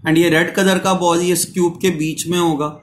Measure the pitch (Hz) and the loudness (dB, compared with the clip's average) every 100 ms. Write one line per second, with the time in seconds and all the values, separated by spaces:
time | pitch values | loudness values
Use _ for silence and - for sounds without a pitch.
0 | 160 160 170 160 175 - 190 180 190 180 | 2 2 4 2 0 0 2 2 0 0
1 | 175 170 180 170 - 185 175 170 190 160 | 2 0 0 -2 -4 -2 -2 0 -2 -2
2 | 156 151 165 175 170 147 151 147 | -6 -6 -4 -2 0 -2 -4 -8